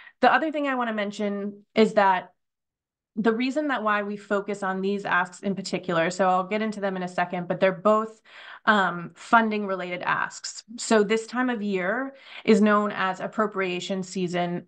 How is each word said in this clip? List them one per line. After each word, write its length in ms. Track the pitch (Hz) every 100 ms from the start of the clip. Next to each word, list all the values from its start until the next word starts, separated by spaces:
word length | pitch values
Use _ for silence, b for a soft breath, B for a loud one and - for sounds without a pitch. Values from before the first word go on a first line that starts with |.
| B B
the 120 | 247
other 180 | 254 320
thing 160 | 294 285
I 100 | 262
wanna 180 | 233
mention 720 | 214 202 208 208 202 202 - _
is 200 | - 208
that 360 | 208 196 180 - _ _ _ _ _ _ _ _ -
the 160 | 220
reason 360 | 220 254 277 302
that 160 | 247
why 180 | 214 208
we 140 | 202 208
focus 480 | - 202 202 202
on 160 | 190 190
these 240 | 190 202
asks 360 | - 175 180 -
in 140 | 196
particular, 560 | 190 190 180 185 170 170
so 180 | 180 190
I'll 200 | 185 180
get 140 | 214
into 180 | 220 202
them 160 | 196 190
in 80 |
a 40 | 180
second, 380 | 180 180 180 170
but 140 | 180
they're 100 | 190
both, 500 | 170 208 214 220 - _ B B B
um, 480 | - 214 185 175 170
funding 520 | - - 233 220 214 202
related 360 | 185 180 180
asks. 640 | - - - - - - - 233
So 260 | - 220
this 220 | 202 220 220
time 220 | 240 254
of 140 | 240
year 540 | 202 190 180 233 269 - B B
is 160 | B 208
known 300 | 214 208 208
as 300 | - 185 185
appropriation 800 | - - 214 190 190 180 175 190
season 640 | 185 196 180 175 175 175